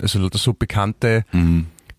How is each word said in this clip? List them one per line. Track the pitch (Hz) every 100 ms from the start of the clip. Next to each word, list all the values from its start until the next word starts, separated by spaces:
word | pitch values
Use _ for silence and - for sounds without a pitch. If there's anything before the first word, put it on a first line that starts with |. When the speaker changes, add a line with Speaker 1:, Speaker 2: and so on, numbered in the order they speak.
Speaker 1:
also | - 104
lauter | 92 104
so | -
bekannte | 117 110 110 98 87 120 113 107
Speaker 2:
Mhm. | 90 85 85 82 - -